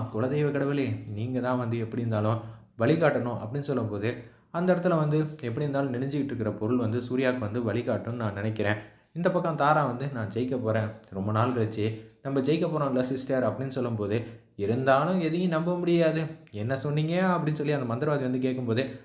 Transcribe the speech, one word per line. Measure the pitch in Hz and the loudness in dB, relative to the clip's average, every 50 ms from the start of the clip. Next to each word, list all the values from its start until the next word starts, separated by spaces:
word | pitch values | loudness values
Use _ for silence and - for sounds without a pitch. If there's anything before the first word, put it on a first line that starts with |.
| 113 - | -2 -2
குலதெய்வ | - 107 123 131 147 147 151 143 | -2 -2 0 0 0 0 0 0
கடவுளே, | 131 139 139 139 143 143 131 113 107 107 - 110 | 0 0 0 0 0 0 0 -2 -2 -4 -6 -8
நீங்க | 104 104 117 127 127 123 | -8 -6 -4 -4 -2 -2
தான் | 120 127 127 127 | 0 0 0 0
வந்து | 120 113 117 | 0 -2 -2
எப்படி | 117 110 110 - 120 117 | -2 -4 -4 -4 -4 -2
இருந்தாலும் | 113 110 107 104 110 117 110 - - - - - _ _ | 0 0 2 2 2 0 -2 -4 -10 -16 -18 -20 _ _
வழிகாட்டணும்" | - 113 131 160 165 165 143 131 120 117 123 117 - | 0 2 4 4 4 4 4 4 2 0 -2 -4 -4
அப்படின்னு | 107 110 127 143 139 147 | -6 -6 -6 -4 -4 -2
சொல்லும்போது, | 135 123 110 104 104 98 104 117 - - - - - _ _ _ - | -2 -2 -2 -2 -2 -2 -2 -2 -4 -4 -10 -16 -20 _ _ _ -4
அந்த | 170 180 185 175 | 0 2 2 2
இடத்துல | 175 175 185 170 | 2 2 2 2
வந்து | 160 151 147 151 156 151 151 - - | 2 2 2 2 0 0 -2 -4 -6
எப்படி | 131 120 117 143 147 | -6 -4 -4 -2 -2
இருந்தாலும் | 143 135 139 139 135 120 | 0 0 0 0 0 -2
நெளிஞ்சுக்கிட்டு | 120 135 139 143 147 127 - | -4 -4 -2 -2 -2 -2 -2
இருக்கிற | 117 110 107 104 | -2 -2 -2 -2
பொருள் | 101 - 107 110 123 | -2 -2 0 0 2
வந்து | 123 117 110 110 123 | 2 2 0 0 -2
சூர்யாவுக்கு | 123 123 127 131 131 127 123 127 110 | -2 -2 0 2 2 2 2 0 -2
வந்து | 101 104 123 | -4 -2 -2
வழிகாட்டும்னு | 117 107 101 120 120 127 113 98 92 113 120 120 113 | -2 0 0 0 0 -2 -2 -2 -2 -4 -4 -2 -2
நான் | 104 98 101 | -2 -2 -2
நினைக்கிறேன். | 104 110 107 107 104 101 110 113 - - - - _ _ - | -2 -2 -2 0 0 0 0 0 -4 -12 -20 -20 _ _ -4
இந்த | 160 175 185 | -2 0 0
பக்கம் | 170 175 180 170 156 147 | 2 2 0 0 0 2
தாரா | 143 147 156 151 143 | 4 4 4 4 2
வந்து, | 127 123 123 135 143 135 | 0 -2 -4 -6 -6 -4
"நான் | 117 110 104 | -4 -4 -4
ஜெயிக்க | 104 117 127 127 139 | -2 -2 -2 -2 -2
போறேன். | 113 107 110 110 110 104 104 - - - - | -2 0 0 2 2 0 -2 -4 -10 -14 -10
ரொம்ப | 95 95 101 107 | -6 -4 -2 0
நாள் | 107 107 117 127 127 | 2 2 2 2 2
கழிச்சு | 120 110 104 110 107 104 113 110 - - - - _ - | 0 0 0 0 -2 -2 -2 -2 -6 -10 -18 -18 _ -6
நம்ம | 135 139 139 | -2 0 0
ஜெயிக்க | 131 143 160 170 180 | 2 2 2 2 0
போறோம்ல | 156 156 151 143 135 127 127 127 | 0 0 0 0 0 2 0 0
சிஸ்டர்" | 127 135 123 - - - 131 120 | 0 -2 -4 -2 -2 0 2 2
அப்படின்னு | 110 110 - 135 135 - | 0 0 -2 -4 -4 -4
சொல்லும்போது, | 135 120 120 113 104 104 98 107 117 110 - - - - _ _ | -2 -2 -2 -2 -2 0 0 0 -2 -2 -4 -12 -18 -20 _ _
"இருந்தாலும் | - 101 101 117 127 131 135 131 135 151 175 190 185 | -4 0 0 0 2 4 6 6 6 4 4 2 2
எதையும் | 165 156 160 175 185 180 160 | 2 0 0 0 2 2 0
நம்ப | 160 170 175 180 | 0 0 0 -2
முடியாது. | 175 175 170 170 170 165 160 156 160 160 - - - - - | 0 2 4 4 6 4 4 2 0 -2 -4 -8 -12 -16 -12
என்ன | - 101 107 120 135 | -8 -4 -2 -2 -2
சொன்னீங்க?" | 131 - 147 143 156 151 160 170 180 190 | -2 -2 0 0 0 2 2 2 2 4
அப்படின்னு | 185 180 165 147 151 147 151 | 4 4 2 2 0 0 0
சொல்லி | 147 147 147 | 0 0 0
அந்த | 139 123 117 | 0 0 -2
மந்திரவாதி | 113 127 147 151 147 139 131 | -2 0 0 0 2 2 0
வந்து | 127 127 127 | 0 0 0
கேட்கும்போது, | 127 131 127 127 123 113 110 123 135 - - - | 0 0 0 0 0 0 0 0 0 -2 -6 -12